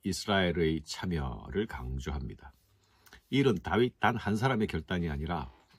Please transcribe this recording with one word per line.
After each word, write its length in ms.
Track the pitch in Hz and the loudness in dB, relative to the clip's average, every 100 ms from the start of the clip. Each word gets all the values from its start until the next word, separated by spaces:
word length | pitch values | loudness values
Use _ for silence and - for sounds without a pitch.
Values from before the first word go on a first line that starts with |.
이스라엘의 800 | 101 90 - 98 90 82 80 80 | -4 -2 2 2 4 2 2 0
참여를 800 | - - 92 85 67 60 - 98 113 | -4 -8 -4 -2 -4 -6 -6 -4 -4
강조합니다. 880 | - 62 65 71 69 53 - - - _ _ _ _ _ - _ | -6 -6 -6 -6 -6 -8 -10 -18 -20 _ _ _ _ _ -20 _
이 80 | 131 | 4
일은 220 | 139 95 | 4 4
다윗 380 | - 98 123 - | 2 2 2 2
단 160 | 107 107 | 2 2
한 180 | - | 0
사람의 320 | 104 135 120 107 | 2 2 2 0
결단이 440 | 82 - 90 85 | -2 -2 -2 -2
아니라 420 | 73 78 85 - - _ | -4 -4 -4 -6 -14 _